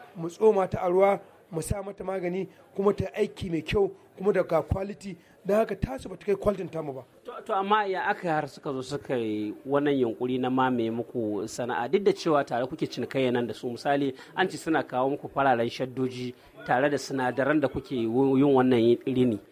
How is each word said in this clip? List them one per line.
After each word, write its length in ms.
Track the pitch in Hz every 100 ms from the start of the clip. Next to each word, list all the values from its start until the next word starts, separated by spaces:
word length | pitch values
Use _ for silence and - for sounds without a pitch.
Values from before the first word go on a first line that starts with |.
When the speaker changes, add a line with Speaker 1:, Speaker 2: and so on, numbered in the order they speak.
| - 180
Speaker 1:
mu 120 | 165
tsoma 380 | - 220 196 185
ta 100 | -
a 80 | 185
ruwa, 300 | 180 196 196 - - _
mu 100 | 165
sa 200 | 156 202
mata 220 | 196 196
magani, 440 | 185 190 175 185 175 - - -
kuma 180 | 202
ta 120 | 202 185 202
aiki 340 | 208 - 185
mai 120 | 165
kyau, 300 | - 214 190 - - -
kuma 140 | 185
da 100 | 185
ga 180 | - 160
quality. 560 | - 190 196 180 196 175 _ _ 190
Don 120 | 208
haka 180 | 220 196
tasu 340 | - 262 202
bata 160 | 185 -
kai 100 | 196
kwalitin 340 | 208 196 170
tamu 240 | 160 151
ba. 100 | 131 - -
Speaker 2:
To, 80 | - - -
to, 80 | 196
amma 300 | 196 214 202
ya 220 | 185 170
aka 180 | 202 175
har 200 | 156 143
suka 240 | - 151
zo 80 | 131
suka 340 | 131 143 - 127
yi 360 | 110 107 107 - 131
wannan 300 | 139 143 139
yunkuri 400 | 117 107 127 127
na 100 | 127
mamaye 420 | 131 127 123 113
muku 560 | 117 113 123 107 104 110
sana'a, 400 | - 120 120 123
duk 140 | 190
da 80 | 202
cewa 340 | - 170 147 131
tare 200 | 120 127
kuke 180 | 156 -
cinikayya 440 | - 117 139 127
nan 160 | 123 117
da 60 |
su? 140 | 107 127
Misali, 460 | 117 147 143 139 131 - 160
an 140 | 190
ce 80 | 147
suna 260 | - 151
kawo 260 | - 127 135 143
muku 120 | 135
fararen 380 | 139 135 120 117
shaddoji 640 | - 131 123 131 120 123 - - - -
tare 240 | 127 143
da 80 | 139
sinadaran 640 | - 135 127 123 135 151
da 60 | 131
kuke 220 | 135 - 131
yin 160 | 113
wannan 840 | 120 135 135 143 131 127 123 113 120 -
rini. 320 | 131 123 104 -